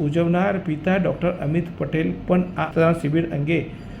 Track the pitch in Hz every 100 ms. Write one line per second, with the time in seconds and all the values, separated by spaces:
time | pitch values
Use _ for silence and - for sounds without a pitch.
0 | 147 160 170 175 196 190 - 151 185 196
1 | 160 139 175 180 147 170 170 - 147 160
2 | 175 175 - 180 180 - 156 - 160 170
3 | 147 160 165 156 147 165 - - - -